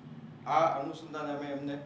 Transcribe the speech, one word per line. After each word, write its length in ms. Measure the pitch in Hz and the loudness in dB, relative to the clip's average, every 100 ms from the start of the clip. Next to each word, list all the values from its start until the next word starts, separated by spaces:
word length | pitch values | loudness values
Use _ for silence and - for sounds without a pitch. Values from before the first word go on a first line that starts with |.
| - - - - 131 | -14 -14 -14 -8 2
આ 360 | 151 165 139 | 6 6 6
અનુસંધાને 520 | 147 151 156 151 147 | 0 -4 -6 -4 -2
અમે 120 | 143 143 | -2 -2
એમને 360 | 139 143 139 | -4 -4 -6